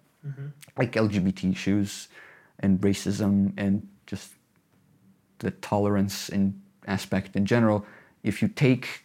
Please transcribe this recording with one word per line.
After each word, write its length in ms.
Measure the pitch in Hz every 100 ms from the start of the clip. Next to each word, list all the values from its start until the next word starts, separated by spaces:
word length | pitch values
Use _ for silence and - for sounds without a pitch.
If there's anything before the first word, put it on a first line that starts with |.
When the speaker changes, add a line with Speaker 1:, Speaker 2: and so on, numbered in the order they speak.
| _ _ 143
Speaker 1:
Mm-hmm. 200 | 131 139 - - -
Speaker 2:
like 200 | 117 110
L 100 | 110
G 140 | 101
B 100 | 95
T 200 | 92 92
issues 560 | 92 - 104 101 - - - - - _ -
and 220 | 101 95
racism 720 | 101 98 - 101 104 101 98 98
and 300 | 101 98 - _ -
just 240 | 98 - - _ _ _ _ _ _ _ _ _ _
the 140 | 104
tolerance 760 | - - 104 104 101 98 - -
in 320 | 98 98 98 - _ -
aspect 480 | 95 - 95 - 98
in 100 | 98
general. 400 | 117 113 104 - - - _
If 180 | 110 98
you 60 | 104
take 560 | - 135 123 - -